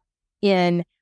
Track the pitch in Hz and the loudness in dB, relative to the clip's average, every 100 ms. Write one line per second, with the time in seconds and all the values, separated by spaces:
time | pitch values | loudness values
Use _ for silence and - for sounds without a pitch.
0 | _ _ _ _ 202 185 175 175 170 _ | _ _ _ _ -2 0 0 -2 -6 _